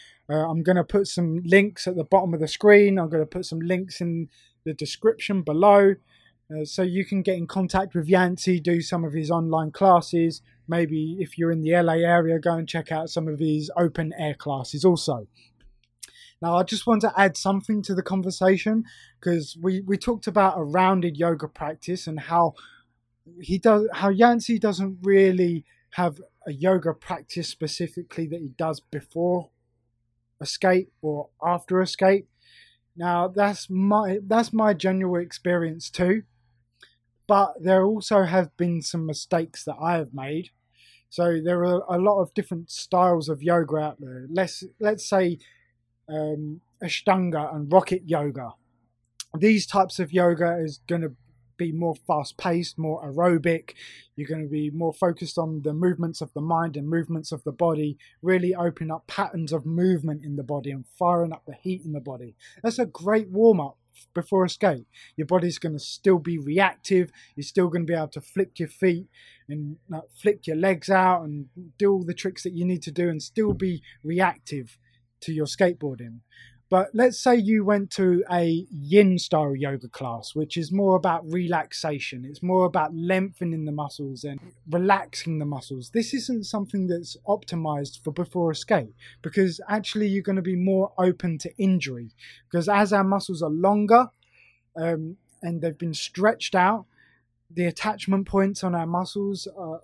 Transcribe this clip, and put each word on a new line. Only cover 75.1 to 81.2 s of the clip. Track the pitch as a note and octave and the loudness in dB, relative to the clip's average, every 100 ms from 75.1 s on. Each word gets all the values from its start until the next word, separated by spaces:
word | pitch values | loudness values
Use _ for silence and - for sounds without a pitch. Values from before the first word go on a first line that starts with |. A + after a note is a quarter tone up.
| _ | _
to | - | -8
your | D#3 D3 | -4 -4
skateboarding. | - F3+ E3+ D3 A#2+ A#2+ A#2 _ - - _ _ | 0 0 0 -6 -8 -12 -16 _ -20 -20 _ _
But | F#3 G3+ | 2 2
let's | A3 B3+ - | 4 2 4
say | C4 B3 | 4 4
you | G3+ A3 G3+ | 4 2 2
went | G#3 G3 | 0 0
to | - F#3 F3 - | 0 2 2 2
a | F3 E3+ E3 F#3+ | 0 2 0 -4
yin | D3+ C#3+ G3 G3+ F3 | -12 4 6 6 4
style | - D#3+ D3 | 0 0 0
yoga | C3+ C#3 C#3 A#2 | -2 -4 -6 -10
class, | - B2+ A#2 - | -12 -10 -8 -8
which | D3+ D3+ F3 | -8 -6 -6
is | D#3 | -4
more | F#3+ G3 F#3 | 0 2 2
about | F#3+ E3 | 2 -2